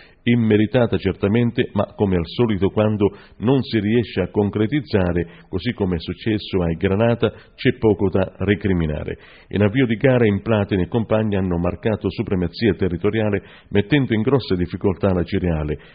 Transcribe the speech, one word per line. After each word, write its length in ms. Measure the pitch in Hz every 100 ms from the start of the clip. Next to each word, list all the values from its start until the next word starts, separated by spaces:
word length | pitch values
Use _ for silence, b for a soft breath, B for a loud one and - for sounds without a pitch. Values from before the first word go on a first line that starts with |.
| B B
immeritata 760 | - 120 110 104 107 127 117 95
certamente, 720 | 98 85 101 113 120 117 -
ma 220 | - 98
come 220 | - 104 90
al 100 | 82
solito 420 | - 120 101 95
quando 480 | 110 107 104 98 - B B
non 240 | 110 135
si 160 | - 113
riesce 420 | 101 117 113 -
a 80 | 90
concretizzare, 1160 | 110 101 104 107 151 - 104 90 87 82 - -
così 240 | 92 120
come 240 | 113 98 87
è 40 |
successo 600 | - 90 - 107 - 95
ai 120 | 85
Granata, 580 | 82 95 98 117 117 110 - B
c'è 200 | - - -
poco 320 | 113 98 98
da 240 | 98 92 -
recriminare. 800 | 92 101 101 90 78 76 80 - B B B
In 120 | 95
avvio 240 | 104 113 127
di 80 |
gara 320 | 113 139 127 113
Implatini 560 | 98 104 107 98 101
e 60 | 87
compagni 480 | 120 107 110 110 98
hanno 220 | 95 85
marcato 520 | 87 90 117 104 98
supremazia 640 | - 107 95 85 - 113
territoriale, 680 | 85 95 85 104 110 107 101 - B B
mettendo 420 | 101 101 151 127
in 100 | 110
grosse 340 | 110 131 - 92
difficoltà 580 | 87 95 104 90 101
la 80 | 92
Cireale. 560 | 85 98 87 80 76 73 B